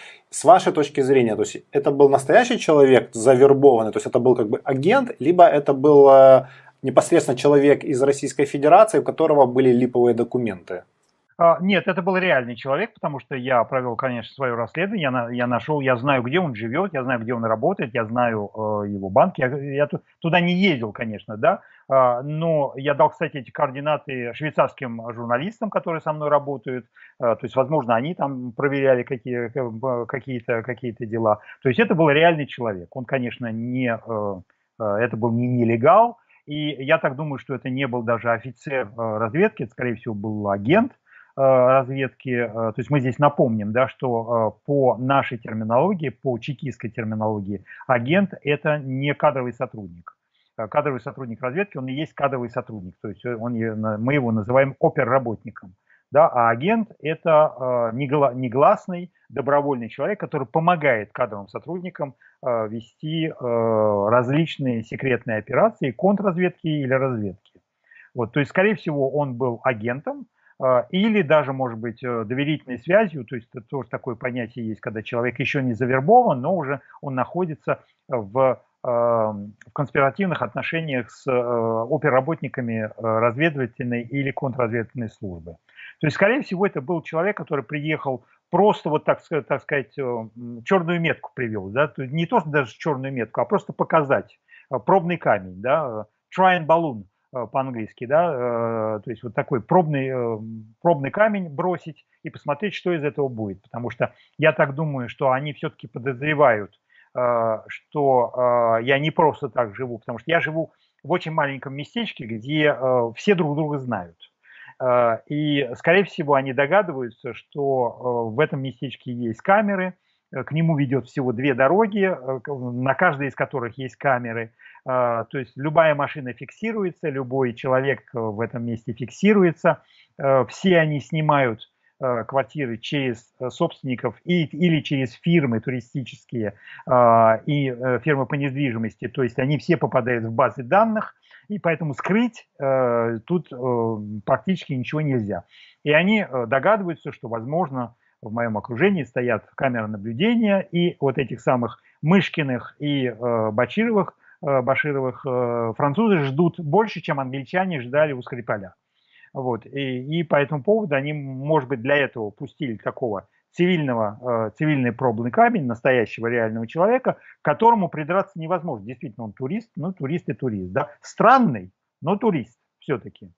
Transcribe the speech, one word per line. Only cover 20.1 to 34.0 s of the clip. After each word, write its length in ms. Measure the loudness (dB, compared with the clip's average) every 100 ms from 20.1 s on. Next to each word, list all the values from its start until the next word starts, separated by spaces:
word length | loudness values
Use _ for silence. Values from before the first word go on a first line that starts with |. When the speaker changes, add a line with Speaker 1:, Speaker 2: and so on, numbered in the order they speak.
| _
Speaker 2:
туда 200 | -2 0
не 140 | 2
ездил, 380 | 2 2 2 -2
конечно, 440 | -8 -10 -10 -12 -2
да, 240 | 0 0 -4 _ 0
а, 320 | 4 4 2
но 500 | -4 -4 0 0 0 -2
я 180 | -2
дал, 160 | 4 2
кстати, 260 | 2 -6 -6
эти 140 | -12
координаты 840 | -4 -4 -2 -2 -2 -4 -8 -8
швейцарским 800 | -6 -4 0 0 -2 -10 -8 -10
журналистам, 560 | -8 -2 -2 -2 -6 -6
которые 320 | -4 -4 -4
со 140 | -4
мной 160 | -4 0
работают. 560 | 0 0 -8 -6 -8 -10 _ -20 -4
Э, 140 | 0
то 60 | 0
есть, 120 | -2
возможно, 400 | -2 0 0 2
они 200 | 0 0
там 380 | -4 -4 -4 -10
проверяли 500 | -4 -2 2 2 2
какие, 480 | 0 -8 -6 -6 -4
э, 520 | -6 -6 -4 -4 -4 -4
какие-то, 560 | -8 -8 -8 -4 -4
какие-то 420 | -4 -6 -8 -8
дела. 360 | -6 0 2 0 -2 -4
То 60 | 0
есть 100 | 2
это 160 | 4
был 140 | 4 4
реальный 380 | 6 6 4 -2
человек. 500 | -6 -6 -6 -8 -12
Он, 80 |
конечно, 480 | -4 -2 -2 -6 -8
не, 380 | -6 -4 -2 -2
э, 460 | -2